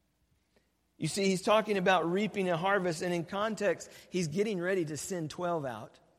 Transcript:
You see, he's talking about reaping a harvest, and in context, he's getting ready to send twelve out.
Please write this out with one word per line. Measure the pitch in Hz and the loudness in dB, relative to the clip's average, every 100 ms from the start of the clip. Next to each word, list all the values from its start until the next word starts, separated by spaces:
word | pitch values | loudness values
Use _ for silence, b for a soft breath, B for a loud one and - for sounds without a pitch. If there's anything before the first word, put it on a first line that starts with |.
| _ _ _ _ _ _ _ _ _ _ | _ _ _ _ _ _ _ _ _ _
You | 151 | -4
see, | 202 | 0
he's | 196 185 | 2 2
talking | 226 214 208 202 | 4 4 4 2
about | 185 185 165 | 4 4 4
reaping | 185 214 208 185 | 2 0 0 0
a | 165 | 0
harvest, | 185 202 180 160 | 2 2 0 -2
and | 180 | -2
in | 175 | -2
context, | 156 196 220 208 202 160 - B B | -2 -4 -4 0 0 -2 -6 B B
he's | 180 165 | -2 0
getting | 151 214 185 | 0 0 0
ready | 175 196 | 0 0
to | 156 151 | -2 -6
send | - 185 151 | -6 -4 -4
twelve | - 175 170 | -4 -2 -2
out. | 139 107 127 - _ | -2 -8 -12 -20 _